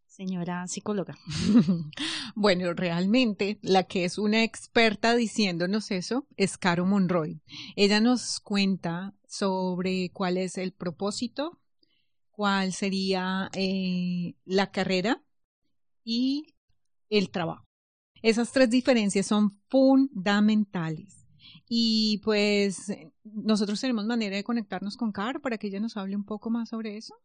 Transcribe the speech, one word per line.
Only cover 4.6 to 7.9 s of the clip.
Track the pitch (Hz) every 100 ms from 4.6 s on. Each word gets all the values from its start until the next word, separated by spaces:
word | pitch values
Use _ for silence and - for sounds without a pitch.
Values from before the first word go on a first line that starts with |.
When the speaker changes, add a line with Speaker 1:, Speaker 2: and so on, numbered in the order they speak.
| - 240 226 202 226 240
Speaker 2:
diciéndonos | 220 - 202 170 180 214 -
eso | 190 - 240 - -
es | 190 -
Caro | 185 170 180
Monroy. | 202 180 180 156 160 - - - -
Ella | 202